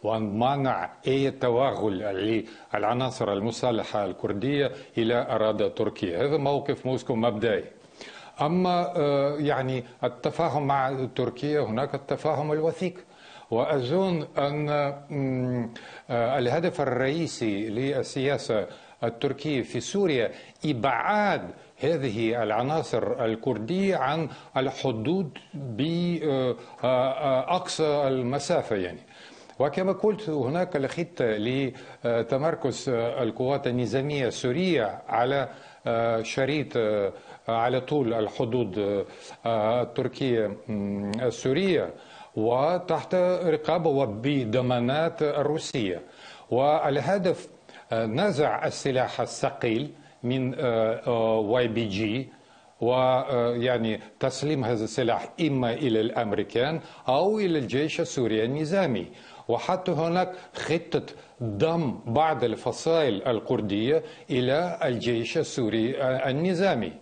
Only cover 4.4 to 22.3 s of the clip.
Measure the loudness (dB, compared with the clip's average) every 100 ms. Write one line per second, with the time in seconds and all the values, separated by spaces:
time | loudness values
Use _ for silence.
4.4 | -2 0 -2 -4 -8 0 2 2 2 2
5.4 | 2 2 0 0 -2 0 -2 0 0 2
6.4 | 2 0 -2 -4 -2 -4 -2 0 0 2
7.4 | 0 0 -2 -18 -20 -20 -18 -18 -20 -4
8.4 | 0 2 2 2 0 2 2 2 2 0
9.4 | 0 0 0 -4 -6 -4 -4 -2 -4 0
10.4 | 0 0 2 2 2 0 -4 -2 -2 -2
11.4 | 0 0 0 0 -2 -4 -4 -2 0 0
12.4 | 0 0 0 0 -4 -6 -20 -20 -20 -20
13.4 | -2 0 2 2 2 2 2 0 -2 -2
14.4 | 0 0 0 0 0 -4 -6 -2 -2 0
15.4 | -2 -2 -4 -8 -16 -18 -4 0 2 2
16.4 | 2 2 0 0 0 2 0 0 -2 -2
17.4 | -2 0 -2 -2 -2 -2 -4 -2 0 -2
18.4 | 0 -2 -2 -10 -20 -4 -4 -2 -4 -4
19.4 | -2 -2 -2 -6 -4 0 2 2 0 -4
20.4 | -20 -8 -4 0 0 0 0 2 2 0
21.4 | -4 -14 -20 -4 0 0 0 0 0